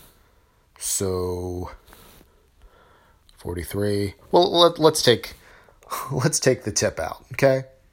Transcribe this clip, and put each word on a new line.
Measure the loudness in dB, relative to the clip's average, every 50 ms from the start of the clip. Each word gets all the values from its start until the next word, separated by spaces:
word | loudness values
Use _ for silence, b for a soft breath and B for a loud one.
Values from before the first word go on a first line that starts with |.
| B B B B B B B B B B B B B B B -12
So, | -8 -6 -6 -4 -4 -4 -4 -4 -4 -4 -6 -6 -6 -8 -8 -8 -10 -10 B B B B B B B B B B B B B B B B _ _ b b b b b b b b b b b b b b _
forty-three. | _ -10 -10 -8 -8 -8 -6 -4 -2 -2 -2 0 -2 -4 -4 -6 -10 -6 0
Well, | 2 4 4 4 4
let, | 4 4 4 4 4
let's | 4 4 4 4 4
take, | 4 4 4 2 -8 -18 b b b b b b b b
<laughs> | b b -10 -10 -8 -8 -6 -4
let's | -2 -2 0 0 0
take | 2 2 0 0 -2
the | -6
tip | -4 -2 -2 -2 -2 -4
out, | -8 -8 -8 -12 -16 -12 -4
okay? | 2 4 4 4 2 -2 -8 -18 _ _ _